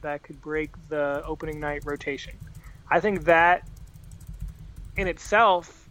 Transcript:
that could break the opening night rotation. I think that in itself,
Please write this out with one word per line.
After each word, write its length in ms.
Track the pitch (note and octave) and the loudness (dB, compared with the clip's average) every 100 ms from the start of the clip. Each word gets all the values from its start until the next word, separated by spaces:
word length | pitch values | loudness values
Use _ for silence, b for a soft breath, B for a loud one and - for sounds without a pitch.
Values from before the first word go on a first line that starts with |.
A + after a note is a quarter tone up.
that 200 | D3+ D3 | -10 -10
could 200 | - C#3+ | -10 -18
break 300 | D3+ D#3 D#3 - D#3 | -6 -6 -6 -10 -8
the 340 | D3+ C#3+ C#3+ D#3+ | -4 -2 -4 -6
opening 360 | D#3 D#3+ D3+ | -8 -8 -6
night 240 | D3 D3 D3 | -6 -6 -6
rotation. 480 | C#3+ - C#3 - - - b b b - | -6 -6 -8 -10 -16 -16 b b b 2
I 80 | E3 | 2
think 240 | F#3 F#3+ | 4 0
that 420 | D3+ E3 E3+ F3+ - - - - - - - - - - - - - - | 4 6 8 4 0 -18 -18 -18 -20 -18 -16 -12 -12 -12 -16 -16 -12 -4
in 100 | F#3+ | -4
itself, 840 | E3 - G#3+ A3+ F3+ E3+ - - | -4 0 4 6 4 -2 -18 -20